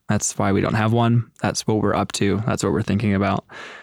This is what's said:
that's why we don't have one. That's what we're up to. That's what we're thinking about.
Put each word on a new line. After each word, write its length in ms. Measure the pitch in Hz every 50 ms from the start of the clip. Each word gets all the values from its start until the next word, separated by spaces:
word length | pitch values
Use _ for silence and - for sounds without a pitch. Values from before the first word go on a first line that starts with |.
| _ -
that's 280 | 104 104 - - -
why 140 | - 104 101
we 100 | 98 98
don't 120 | 95 - -
have 180 | 110 107 110
one. 400 | 113 120 117 113 117 120 113 - _ -
That's 240 | - 101 - - -
what 160 | - 110 107
we're 140 | 101 101 -
up 160 | - 101 - -
to. 300 | - 101 101 95 101 110
That's 180 | 117 95 - -
what 100 | 98 -
we're 100 | - -
thinking 320 | - 95 101 113 104 98
about. 300 | 98 101 98 98 95 - - - - - - - -